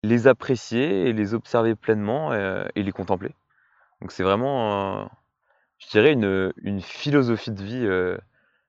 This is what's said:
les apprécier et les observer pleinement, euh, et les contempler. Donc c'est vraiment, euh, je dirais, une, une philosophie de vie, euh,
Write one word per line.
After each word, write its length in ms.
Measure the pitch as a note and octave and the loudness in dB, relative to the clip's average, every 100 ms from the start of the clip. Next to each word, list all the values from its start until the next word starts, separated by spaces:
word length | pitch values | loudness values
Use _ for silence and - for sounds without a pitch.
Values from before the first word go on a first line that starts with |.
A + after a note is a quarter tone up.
les 260 | G#2+ A#2 A#2+ | 2 4 6
apprécier 800 | B2 - B2+ - A2+ D3 G2 B2 | 4 2 -4 -2 -2 0 0 0
et 40 | |
les 220 | A2 G2+ | 0 0
observer 400 | A2+ - A#2+ A2+ | -2 -2 0 2
pleinement, 580 | A2 - A2 G#2 C3 D#3 | 0 0 0 0 -2 -2
euh, 340 | A#2 G2 F#2+ G2 | -2 -2 -4 -6
et 80 | - | -4
les 80 | G2 | -4
contempler. 440 | - F#2 F#2+ F#2+ - _ _ _ _ _ _ | -6 -4 -4 -4 -12 _ _ _ _ _ _
Donc 120 | F2+ | -18
c'est 100 | - | -4
vraiment, 800 | F#2 G2+ C3 C#3 A2 G2+ G2 G2+ | 0 2 0 -2 -2 -2 -2 -6
euh, 20 | G1+ - _ _ _ _ _ _ | -10 -16 _ _ _ _ _ _
je 100 | - | 0
dirais, 220 | G#2+ B2+ | 4 6
une, 400 | C#3+ G2+ F#2+ F#2+ - | 4 2 2 0 -4
une 240 | - G2+ | -8 -8
philosophie 680 | F2+ - D3 D3 B2 A2 - | -8 -8 2 2 2 0 -4
de 120 | G2+ | -8
vie, 220 | G2 B2+ | -8 -4
euh, 320 | A2+ F#2 F2+ F#2 _ _ _ _ | -2 0 -2 -4 _ _ _ _